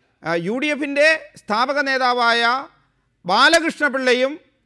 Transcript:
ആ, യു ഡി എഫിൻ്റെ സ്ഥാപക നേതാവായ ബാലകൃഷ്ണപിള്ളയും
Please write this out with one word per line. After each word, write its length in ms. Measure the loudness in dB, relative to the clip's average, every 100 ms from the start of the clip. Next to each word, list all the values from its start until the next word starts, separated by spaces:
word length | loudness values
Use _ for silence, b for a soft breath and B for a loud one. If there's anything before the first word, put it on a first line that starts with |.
| _ _
ആ, 100 | -6
യു 240 | -4 -4 -4
ഡി 80 | -4
എഫിൻ്റെ 420 | -4 -4 0 2 0 -6 -16
സ്ഥാപക 440 | -4 -2 -2 -2
നേതാവായ 840 | -2 0 0 2 2 2 0 -2 -6 _ _ _ _ _ -2
ബാലകൃഷ്ണപിള്ളയും 1120 | 2 4 4 0 -2 -2 0 0 2 0 -4 _ _